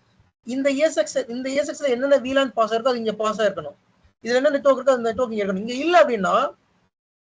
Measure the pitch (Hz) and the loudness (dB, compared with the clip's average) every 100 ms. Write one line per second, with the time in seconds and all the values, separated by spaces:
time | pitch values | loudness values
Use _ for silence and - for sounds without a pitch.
0 | _ _ _ _ - 254 277 269 311 311 | _ _ _ _ -8 -2 0 2 2 0
1 | 302 277 247 240 262 269 294 285 285 240 | -2 -4 -6 -6 -4 -2 -4 -4 -2 0
2 | 277 277 247 269 269 - 220 226 240 240 | 2 2 2 0 0 0 0 0 0 0
3 | 220 208 214 208 208 170 151 - _ _ | -2 -2 -2 0 -2 -2 -8 -14 _ _
4 | _ _ 220 247 285 277 285 254 254 254 | _ _ -2 2 2 2 2 2 2 2
5 | 226 226 247 220 196 190 220 247 311 349 | 0 -2 -2 -2 -2 -4 -4 -4 2 4
6 | 285 226 180 196 277 - _ _ _ _ | 4 2 0 0 0 -6 _ _ _ _
7 | _ _ _ | _ _ _